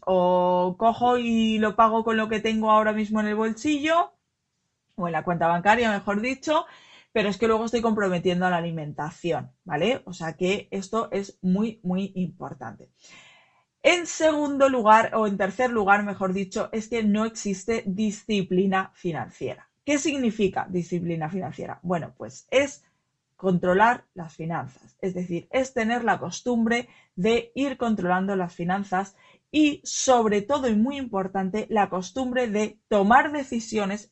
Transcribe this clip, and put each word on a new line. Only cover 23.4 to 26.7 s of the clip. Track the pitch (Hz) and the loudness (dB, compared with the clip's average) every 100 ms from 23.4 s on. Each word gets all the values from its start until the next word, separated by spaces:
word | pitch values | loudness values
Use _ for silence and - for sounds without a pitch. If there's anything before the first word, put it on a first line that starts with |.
| 190 175 180 185 226 240 _ | 0 0 2 4 4 2 _
las | 180 160 | -16 -16
finanzas, | - 165 160 123 - - - | -10 -8 -6 -8 -16 -20 -8
es | 190 | -6
decir, | 180 180 170 - | -6 -4 -6 -2
es | 262 262 | -2 -2
tener | 240 220 240 | -2 -2 0
la | 226 156 | 0 -2
costumbre | 170 - 247 233 226 | -2 -8 -2 0 2